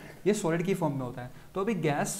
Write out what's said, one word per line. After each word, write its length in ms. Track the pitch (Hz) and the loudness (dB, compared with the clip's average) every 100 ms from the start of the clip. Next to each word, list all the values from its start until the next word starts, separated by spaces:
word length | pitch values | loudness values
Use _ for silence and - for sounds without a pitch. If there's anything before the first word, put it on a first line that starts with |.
| - - 175 | -12 -2 2
ये 80 | |
solid 280 | 214 170 165 | 2 2 2
की 120 | 175 | 2
form 200 | 185 160 | 2 2
में 80 | 135 | 0
होता 200 | 127 123 | -4 -6
है। 80 | 123 - - | -10 -12 -8
तो 60 | - | -2
अभी 140 | 202 | 0
gas 400 | 202 156 143 202 - | 2 2 2 0 -2